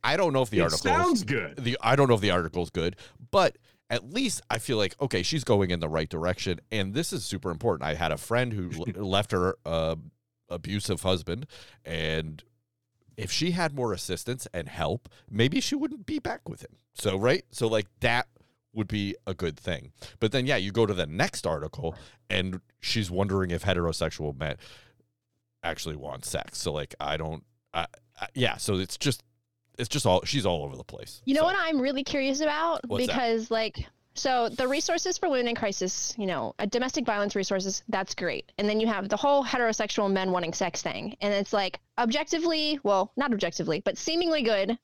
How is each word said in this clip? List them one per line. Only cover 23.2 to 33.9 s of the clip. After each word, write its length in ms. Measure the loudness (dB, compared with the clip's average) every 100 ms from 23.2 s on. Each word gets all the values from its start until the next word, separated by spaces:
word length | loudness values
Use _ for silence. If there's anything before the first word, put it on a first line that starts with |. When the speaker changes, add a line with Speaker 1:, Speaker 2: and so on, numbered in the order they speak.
| 0 2 0
Speaker 1:
if 100 | 0
heterosexual 720 | 0 2 2 0 -2 -2 -6 -4
men 200 | -6 -6 -12 -20 -20 _ _ _ _ _ _ _
actually 320 | -6 -6 -6
want 300 | -8 -10 -10
sex. 340 | -6 -6 -6 -6
So, 140 | -4
like, 200 | -4 -6 -6
I 180 | -4 -2
don't, 280 | -4 -6 _ _ _
I, 140 | -6 -6 -8 _ -14
I, 60 | -10
yeah, 220 | -2 0 0
so 180 | 0
it's 240 | 0 0 -2
just, 240 | -2 -2 _ _ _ _ _ -8
it's 100 | -4
just 180 | 0 4
all, 160 | 4
she's 200 | 4 0
all 200 | 2 0
over 120 | -2 -10
the 80 |
place. 380 | -14 -14 -16 -10
Speaker 3:
You 100 | 0
know 80 | 4
Speaker 1:
So 20 | 4
Speaker 3:
what 100 | 2
I'm 240 | 2 2
really 220 | 2 0
curious 380 | -2 0 0 2
about? 400 | 0 2 0 -2 -2
Speaker 1:
What's 180 | -2 0
that? 60 |
Speaker 3:
Because, 380 | 0 2 0 0
like, 360 | -2 -2 -4 -10